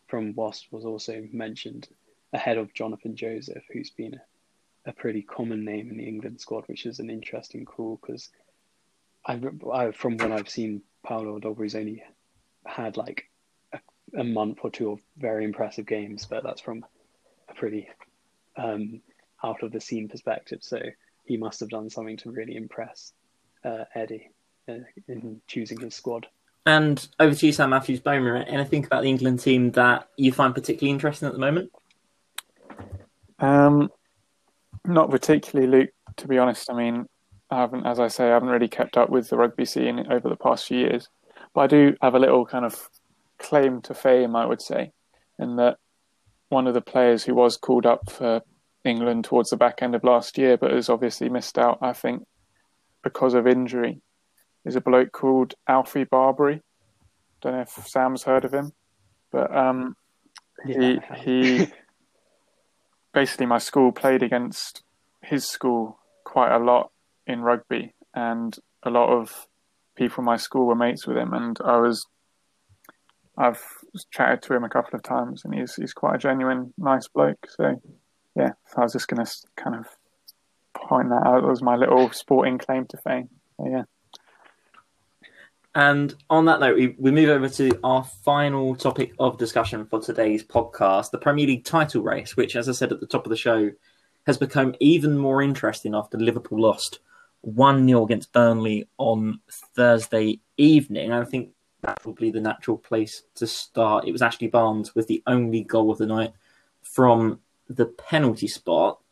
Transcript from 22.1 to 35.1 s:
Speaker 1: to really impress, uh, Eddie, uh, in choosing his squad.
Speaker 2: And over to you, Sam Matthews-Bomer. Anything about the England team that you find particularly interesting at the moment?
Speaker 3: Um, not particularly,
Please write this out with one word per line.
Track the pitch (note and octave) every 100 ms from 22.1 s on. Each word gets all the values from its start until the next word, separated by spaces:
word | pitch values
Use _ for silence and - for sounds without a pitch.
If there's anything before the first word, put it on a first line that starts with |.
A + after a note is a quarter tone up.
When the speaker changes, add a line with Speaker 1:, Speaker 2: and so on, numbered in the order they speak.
| A2
Speaker 1:
to | A#2+
really | G#2+ A2 A2+
impress, | A2 - C3 - - _ _ _ _ _
uh, | B2+ A2+ A#2 -
Eddie, | A2 A2 - _ _ _ -
uh, | A#2 B2+ - G3+
in | A#2 A#2 A2 -
choosing | - A2 A#2
his | A#2+ -
squad. | - A#2 - _ _ _ -
Speaker 2:
And | D#3 D3+ C#3+ - -
over | D#3+
to | C#3+ D#3
you, |
Sam | D3 C3+
Matthews-Bomer. | C3 C3 B2+ D3 C#3 B2+ A#2+ -
Anything | C#3 C#3 D3 C#3
about | C3
the | C3+
England | C3 B2+ B2+
team | C3+ B2+ B2
that | A#2 B2 B2 - -
you | C3+
find | B2+ C3
particularly | B2 - A#2 C#3
interesting | C#3 D3 C#3+ D3
at |
the | -
moment? | C3+ D#3+ F#3 _ _ _ _ _ _ - - _ - - - - - _ _ -
Speaker 3:
Um, | C3+ C#3+ C#3+ D3 C#3+ _ _ _ _ _ _ _ _ - F3+
not | F3
particularly, | D#3+